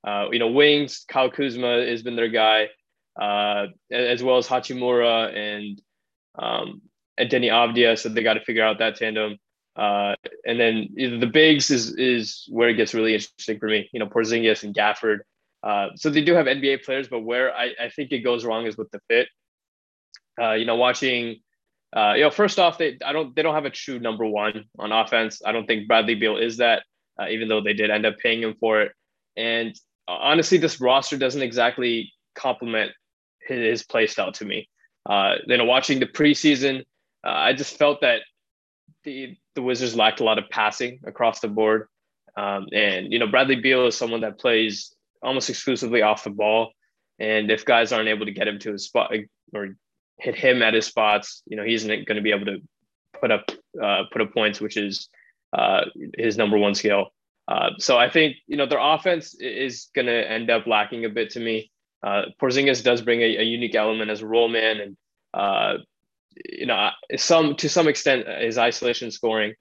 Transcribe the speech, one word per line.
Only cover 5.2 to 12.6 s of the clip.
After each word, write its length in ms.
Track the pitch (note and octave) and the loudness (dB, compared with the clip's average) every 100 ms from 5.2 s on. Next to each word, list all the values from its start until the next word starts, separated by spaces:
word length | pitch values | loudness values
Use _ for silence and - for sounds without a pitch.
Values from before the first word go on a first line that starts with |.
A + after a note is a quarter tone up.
| A2+ | 0
and, 460 | G#2 G#2 G#2 G#2 G2+ _ _ _ _ _ - | -4 -6 -8 -10 -12 _ _ _ _ _ -10
um, 440 | A#1 A#1 - - _ _ _ - | -6 -4 -6 -12 _ _ _ -4
and 120 | A#2 | 0
Denny 180 | B2+ A#2+ | 0 2
Avdia. 500 | A#2 A#2 A#2 A#2 A2 | 2 2 4 4 4
So 100 | A#2 | -2
they 140 | A2 | 0
gotta 180 | A2+ G#2+ | 0 0
figure 220 | - A2+ | -2 0
out 160 | A2 G#2 | 0 2
that 180 | A2+ G#2 | -2 -2
tandem. 420 | A2+ G#2+ G#2+ G#2 _ _ _ | -4 -2 -4 -6 _ _ _
Uh, 400 | - G#2 G2+ G2+ G2+ - - - | -4 -2 0 -2 -4 -10 -10 -4
and 140 | A#2 | 2
then 300 | A#2 A2+ G#2 | 2 2 -4
the 320 | G2+ B2+ A#2 A#2+ | -6 -6 -2 2
bigs 440 | D3+ D#3 D3 - | 6 6 6 2
is, 240 | C3 A2+ - | 0 0 -2
is 500 | B2+ A#2+ G#2+ - - | 0 0 -4 -10 -8
where 180 | A2+ | 0